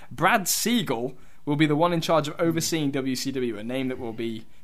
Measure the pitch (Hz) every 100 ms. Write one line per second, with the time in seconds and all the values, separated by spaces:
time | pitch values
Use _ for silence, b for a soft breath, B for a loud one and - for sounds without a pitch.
0 | B 123 180 226 175 - 208 240 147 117
1 | 127 - b b b 147 156 147 175 170
2 | - 160 147 - 170 165 160 165 143 135
3 | 131 123 139 135 123 104 110 131 131 131
4 | 117 110 113 110 - b